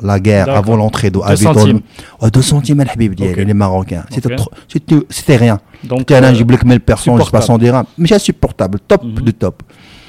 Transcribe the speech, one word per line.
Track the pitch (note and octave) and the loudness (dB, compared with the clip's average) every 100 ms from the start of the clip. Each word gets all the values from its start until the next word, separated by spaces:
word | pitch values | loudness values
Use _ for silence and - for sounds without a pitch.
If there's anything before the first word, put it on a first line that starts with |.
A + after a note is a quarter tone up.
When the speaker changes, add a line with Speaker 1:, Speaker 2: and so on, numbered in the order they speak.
| G2+ | -4
Speaker 1:
la | G2+ G2+ | 0 2
guerre, | G2+ F2 | 2 2
Speaker 2:
D'accord. | G#2 | 0
Speaker 1:
avant | G2+ A2 | 0 0
l'entrée | A2 G#2+ G#2 F#2 | 0 -2 -2 -2
de | |
Speaker 2:
Deux | F2 | 0
Speaker 1:
Avito. | - D#3+ | 2 2
Speaker 2:
centimes. | G#2+ G#2 G#3 - - - - | 4 4 2 -4 -18 -20 -4
Speaker 1:
Oh, | A2+ C3 | 0 0
deux | C3 | 0
centimes, | D3 C#3 C#3+ | 0 0 0
الحبيب | C3+ G#2 G#2+ F#2 | -2 -2 -4 -2
ديالي, | F#2+ F2 | -4 -2
Speaker 2:
Ok. | G2+ | -2
Speaker 1:
les | G2+ | 0
Marocains. | G2 F#2+ F#2+ F2 - C3 | 0 -2 -4 -8 -10 -8
C'était | A#2+ | -6
Speaker 2:
Ok. | B2+ | -6
Speaker 1:
trop, | - - - | -8 -12 -10
c'était, | D3+ - D3+ - | -8 0 0 0
c'était | - - B2 A#2+ | -6 0 2 2
rien. | G#2 - - A#2 | 0 -6 -20 -8
Speaker 2:
Donc, | B2+ C3 | -6 0
Speaker 1:
T'es | C3 | 4
là, | C3 | 4
Speaker 2:
euh, | A#2+ | 4
Speaker 1:
j'ai | |
bloqué | A#2 B2 B2 | 2 2 2
mille | B2 - | 2 0
personnes, | A2 - A#2+ - | -2 0 0 2
je | |
passe | A2+ G#2+ | 0 0
en | A#2 | 2
Speaker 2:
supportable. | |
Speaker 1:
dirham. | A#2+ B2+ - - | 2 0 -4 -4
Mais | E3+ | 0
c'est | G3+ | 2
insupportable, | - - B2 - F#2+ G2+ - | 0 -4 -6 -4 -6 -4 -2
top | G3+ | -2
Speaker 2:
Mhm. | A#2 A2 A#2 | -2 -4 -4
Speaker 1:
de | - | -2
top. | F#2+ - - _ - - | -4 -8 -16 _ -20 -20